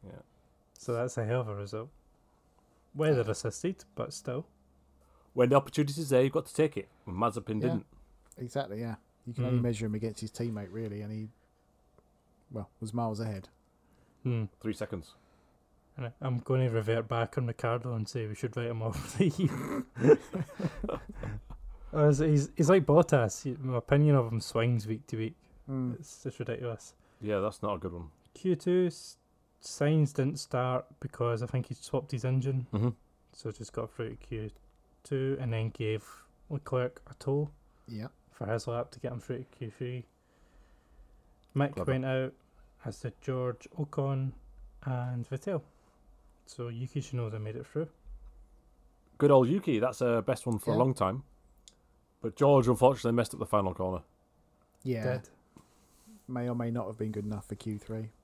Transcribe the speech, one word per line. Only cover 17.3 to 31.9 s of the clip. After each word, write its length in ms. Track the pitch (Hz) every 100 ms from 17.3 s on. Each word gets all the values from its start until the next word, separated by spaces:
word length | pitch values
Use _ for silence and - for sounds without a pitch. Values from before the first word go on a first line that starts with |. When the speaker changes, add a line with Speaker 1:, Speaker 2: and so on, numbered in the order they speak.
| -
Speaker 2:
on 80 | 120
Ricardo 480 | 113 117 120 123
and 140 | 117 104
say 180 | 123 110
we 80 |
should 220 | 107 120 113
write 100 | 120
him 160 | 117
off 160 | 110 90
for 200 | - -
the 100 | 190
year. 880 | 147 180 - - 277 - - 220 - - - - - 180 - - -
<laughs> 0 | - - - 104 - - - - -
He's, 260 | 156 151 139
he's, 320 | 151 147 143 -
he's 120 | 151
like 140 | 190 147
Bottas. 580 | 151 165 139 113 -
He, 120 | 143 123
my 160 | 127 123
opinion 380 | - 143 151 143
of 140 | 117
him 80 | 113
swings 460 | - 117 117 120 104
week 200 | 113 -
to 80 | 113
week. 200 | 110 - _ - -
Speaker 3:
Mm. 240 | 135 127 117
Speaker 2:
It's 220 | 151 -
just 140 | 131 -
ridiculous. 540 | 123 117 120 110 - _ _ _
Speaker 1:
Yeah, 180 | 104 104
that's 240 | 101 -
not 120 | 104
a 40 | 95
good 140 | 87
one. 160 | 87 80 _ _
Speaker 2:
Q 220 | - 185 165
two, 300 | 180 180 180
S-, 280 | - - - _ _ _ _
Sainz 500 | - - 143 160 143
didn't 260 | - 135 143
start 460 | - 131 127 127 - -
because 440 | 135 - 120 117
I 40 | 117
think 200 | 131 117
he 80 |
swapped 360 | 120 -